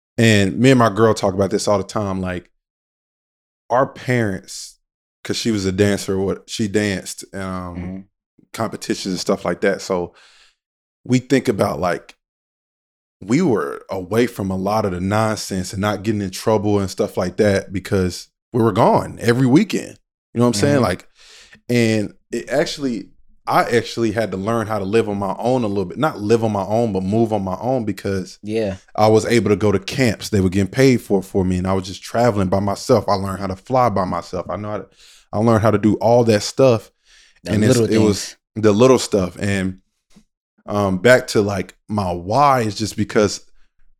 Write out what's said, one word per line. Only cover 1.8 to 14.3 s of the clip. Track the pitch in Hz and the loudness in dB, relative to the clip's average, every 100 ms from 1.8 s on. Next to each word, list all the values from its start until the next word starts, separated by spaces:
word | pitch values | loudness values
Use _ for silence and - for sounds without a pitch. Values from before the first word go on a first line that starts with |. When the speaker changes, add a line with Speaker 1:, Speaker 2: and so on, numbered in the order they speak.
| 92 | -2
Speaker 1:
time, | 113 101 95 | -6 -4 -4
like, | 92 90 - _ _ _ _ _ _ _ _ _ _ _ - | -6 -8 -12 _ _ _ _ _ _ _ _ _ _ _ -2
our | 120 139 | 0 0
parents, | - - 123 107 95 - - - - _ _ _ _ | -2 -2 0 0 -4 -10 -16 -18 -20 _ _ _ _
'cause | - 101 | -8 -4
she | 120 | -2
was | 104 95 | -2 -2
a | |
dancer, | 92 101 98 - 95 | 2 2 0 -2 -4
what, | 98 90 - | -2 -4 -8
she | - 110 | -6 -4
danced, | 104 104 92 92 - - | -2 -2 -4 -8 -14 -14
um, | 95 95 92 90 87 | -12 -10 -8 -10 -10
Speaker 2:
Mm-hmm. | 90 95 95 _ _ _ _ | -12 -12 -16 _ _ _ _
Speaker 1:
competitions | - 107 101 - 107 98 | -8 -8 -6 -6 -6 -4
and | 87 | -4
stuff | - 98 90 | -2 -2 -4
like | 90 | -2
that. | 101 95 | -2 -2
So | - 92 85 - _ _ _ _ _ _ _ _ - | -2 -4 -4 -10 _ _ _ _ _ _ _ _ -2
we | 127 | -2
think | - 135 123 | 2 0 2
about, | 101 104 76 | 0 -2 -2
like, | 90 82 - _ _ _ _ _ _ _ _ _ _ _ | -4 -4 -8 _ _ _ _ _ _ _ _ _ _ _
we | 95 135 | -2 0
were | 185 95 69 53 - | 2 0 -2 -8 -8
away | 95 90 110 | -10 -2 0
from | 120 | 0